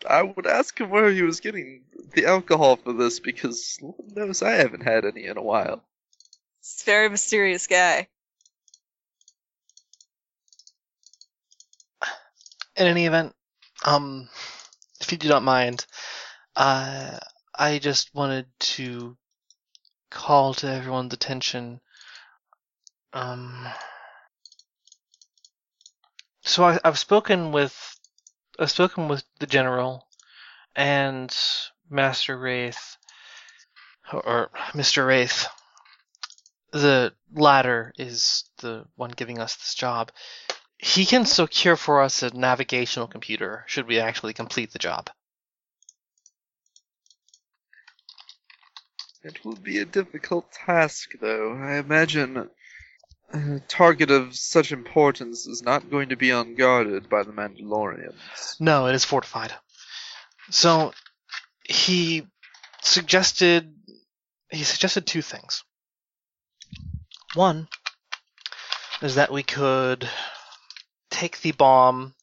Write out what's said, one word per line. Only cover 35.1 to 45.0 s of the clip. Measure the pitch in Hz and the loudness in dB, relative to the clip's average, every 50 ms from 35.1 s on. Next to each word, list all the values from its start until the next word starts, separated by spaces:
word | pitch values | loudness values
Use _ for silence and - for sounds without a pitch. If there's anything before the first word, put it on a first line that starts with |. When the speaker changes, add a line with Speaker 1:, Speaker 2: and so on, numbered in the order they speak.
| 131 131 123 123 - - - - - - _ _ _ _ _ _ _ _ _ _ _ _ - - - - _ _ _ _ _ _ | 4 4 4 2 0 -4 -4 -6 -8 -14 _ _ _ _ _ _ _ _ _ _ _ _ -20 -20 -20 -20 _ _ _ _ _ _
Speaker 3:
The | - 151 143 143 139 131 123 113 - _ _ _ - | -2 2 4 6 6 6 4 2 -2 _ _ _ -2
latter | 156 151 147 139 135 131 127 123 117 117 123 - - | 4 6 6 6 6 4 2 0 -2 -4 -6 -12 -14
is | 131 123 120 113 - - - - - - _ - | -14 -10 -6 -2 -2 -2 -2 -2 -6 -10 _ -12
the | - 120 113 110 107 - _ | -10 -10 -10 -10 -14 -18 _
one | - 127 120 | -12 -12 -12
giving | 117 - - 113 120 117 | -10 -10 -10 -10 -8 -8
us | 113 113 - | -8 -8 -10
this | - - - - | -10 -10 -10 -8
job. | - - 123 120 117 117 - - - - - - - - - - - - _ _ _ | -6 -4 -4 -4 -4 -6 -6 -10 -16 -20 -20 -20 -14 -12 -12 -12 -12 -14 _ _ _
He | - - - 185 190 | -2 0 2 2 4
can | 180 - 254 233 | 4 4 4 4
secure | - - - 170 156 - - - 180 170 | 4 4 2 2 2 0 2 4 4 4
for | 151 - - 147 143 135 | 4 2 2 4 4 4
us | 135 - - - | 4 2 -2 -4
a | 123 123 | -4 -4
navigational | 123 127 127 127 123 131 - - 123 123 113 - - 117 117 | -2 0 0 2 0 0 -2 -2 -2 -2 -2 -4 -6 -6 -8
computer | - 120 - - 113 104 - 95 104 110 - | -10 -14 -10 -8 -6 -6 -6 -6 -8 -10 -12
should | - - - 127 117 | -8 -8 -8 -4 0
we | 117 113 | 0 0
actually | 113 110 113 - - 110 110 | 0 0 -4 -6 -8 -8 -8
complete | - 113 110 - - 117 110 - | -8 -10 -6 -6 -6 -6 -6 -8
the | - | -8
job. | - 87 85 - | -6 -6 -6 -6